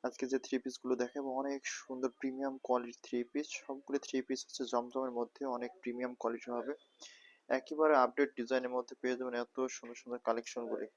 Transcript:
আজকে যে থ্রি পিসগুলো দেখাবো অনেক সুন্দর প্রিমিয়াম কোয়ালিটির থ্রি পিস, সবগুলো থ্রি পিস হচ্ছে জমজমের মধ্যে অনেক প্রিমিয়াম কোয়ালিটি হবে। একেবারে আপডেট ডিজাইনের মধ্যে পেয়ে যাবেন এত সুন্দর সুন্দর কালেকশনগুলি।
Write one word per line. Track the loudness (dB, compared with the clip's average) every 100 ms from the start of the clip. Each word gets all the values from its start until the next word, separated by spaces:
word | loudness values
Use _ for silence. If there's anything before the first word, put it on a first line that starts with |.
| -4
আজকে | -2 0
যে | 0
থ্রি | 0 -2
পিসগুলো | -2 -6 0 0
দেখাবো | 0 -2 -4 -2
অনেক | -2 -4 -4 -8
সুন্দর | -8 -2 -2 -2
প্রিমিয়াম | -4 -2 -4 -4 2
কোয়ালিটির | 2 2 -12 -4
থ্রি | -2 0
পিস, | -2 -4 -8
সবগুলো | -8 -10 -2 -4 0
থ্রি | -2 0
পিস | -4 -4
হচ্ছে | -6 0
জমজমের | 0 0 -2 -2 -2
মধ্যে | -4 -4 -4 -2
অনেক | -4 -6
প্রিমিয়াম | -6 -2 -4 -2
কোয়ালিটি | -2 -2 -4 -4
হবে। | -4 -8 _ _ -20 -20 -20 _ -2 -2
একেবারে | 0 4 8 10
আপডেট | 8 6 2 2
ডিজাইনের | 0 0 2 -2
মধ্যে | -4 -2
পেয়ে | 0 0
যাবেন | 0 -2
এত | -4 -2 -2 -2
সুন্দর | -12 -14
সুন্দর | -8 -2 2
কালেকশনগুলি। | 0 0 -6 -4 -4 -6